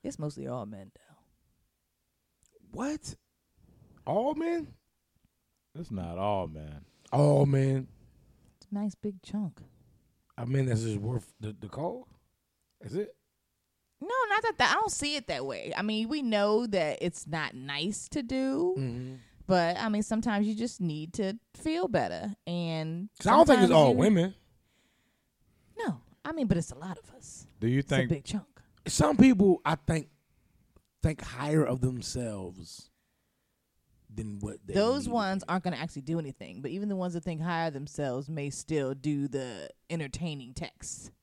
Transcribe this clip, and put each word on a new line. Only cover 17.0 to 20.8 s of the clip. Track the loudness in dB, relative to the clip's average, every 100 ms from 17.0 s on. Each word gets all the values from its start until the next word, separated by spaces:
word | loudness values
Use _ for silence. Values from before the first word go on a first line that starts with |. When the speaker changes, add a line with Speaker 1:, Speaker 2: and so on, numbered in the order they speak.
Speaker 1:
it's | -4 -6 -8
not | -6 -6
nice | -8 -8 -4 -4 -6 -6
to | -8
do, | -4 -2 0 0 0 0
Speaker 2:
Mm-hmm. | -4 -4 -10 -12 -20 _ 2
Speaker 1:
but, | 2 4 0
I | 0
mean, | 0
sometimes | 0 -2 0 2 0
you | 0
just | -4 -2